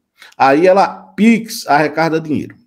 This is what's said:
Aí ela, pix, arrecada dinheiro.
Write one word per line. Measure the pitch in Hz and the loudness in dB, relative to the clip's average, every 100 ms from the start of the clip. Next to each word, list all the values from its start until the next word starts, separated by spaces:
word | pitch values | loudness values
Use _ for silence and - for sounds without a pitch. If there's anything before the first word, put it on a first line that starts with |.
| _ _ - - | _ _ -18 0
Aí | 131 143 185 | 2 4 4
ela, | 196 170 - - - | 2 0 -4 -14 0
pix, | 220 220 - - - | 2 2 -2 -12 -2
arrecada | 143 151 151 160 160 | 0 0 -2 -2 -4
dinheiro. | 160 120 - - | -4 -6 -8 -16